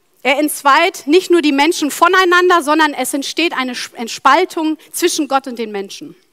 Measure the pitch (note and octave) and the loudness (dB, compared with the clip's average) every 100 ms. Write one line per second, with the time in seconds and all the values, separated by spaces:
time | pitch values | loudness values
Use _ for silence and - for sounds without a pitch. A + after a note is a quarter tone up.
0 | _ _ B3 C#4+ D4+ - C#4 C#4+ F4 - | _ _ -2 0 -2 0 2 4 2 -2
1 | - F4 F#4 E4+ D4 C#4 D4+ F4 D4 - | 0 0 4 2 2 2 2 0 -2 0
2 | E4+ F#4+ F#4 F4+ F4+ F4 C#4 D#4 D4+ C#4+ | 2 4 4 4 4 2 2 0 0 -2
3 | B3+ C#4+ C4+ - E4 B3 B3+ B3 - - | -4 -4 -6 -4 -4 -2 -6 -8 -12 -12
4 | A#3 - - D4 F#4 - D#4 D4+ - - | -12 -2 2 2 2 -2 -4 -4 -8 -4
5 | E4+ E4 C#4 C4+ C4+ A#3 A3+ G3+ G3 - | -2 -2 -2 -2 -4 -10 -8 -8 -10 -14
6 | D3 F3 _ | -18 -20 _